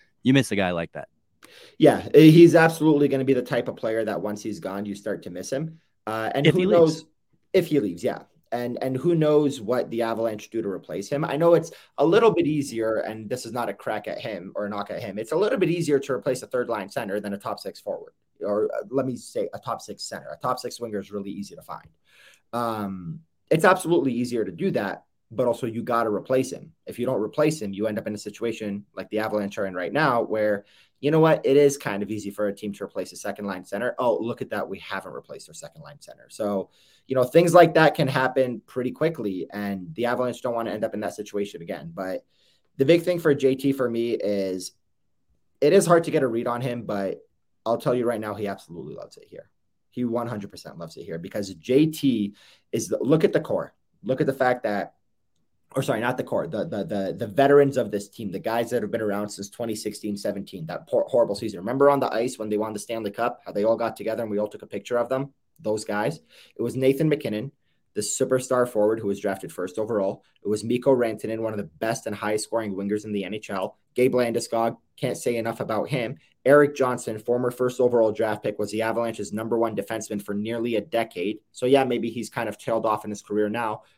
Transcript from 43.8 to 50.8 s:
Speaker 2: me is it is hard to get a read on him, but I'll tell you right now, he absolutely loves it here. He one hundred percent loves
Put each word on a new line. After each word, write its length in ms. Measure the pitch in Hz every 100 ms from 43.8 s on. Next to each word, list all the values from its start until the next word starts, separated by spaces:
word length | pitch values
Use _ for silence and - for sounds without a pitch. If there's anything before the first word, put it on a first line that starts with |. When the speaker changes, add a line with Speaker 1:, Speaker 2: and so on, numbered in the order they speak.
| 123
Speaker 2:
me 240 | 117 117
is 600 | 113 104 101 95 92 - _ _ _ _ _ _ _ _ -
it 100 | 147
is 140 | 190 165
hard 180 | 170
to 60 | 165
get 120 | 156
a 60 | 131
read 180 | 113 117
on 140 | 120
him, 220 | 127 120
but 380 | 110 101 98 - _ _ _ _
I'll 140 | 113 117
tell 160 | 143
you 100 | 123
right 160 | 117 110
now, 140 | 107
he 120 | 101 101
absolutely 480 | 98 - 85 71
loves 220 | - - -
it 100 | -
here. 200 | - - _ _ _ _
He 140 | 123
one 240 | 123 117 117
hundred 220 | 107 98
percent 280 | - -
loves 180 | -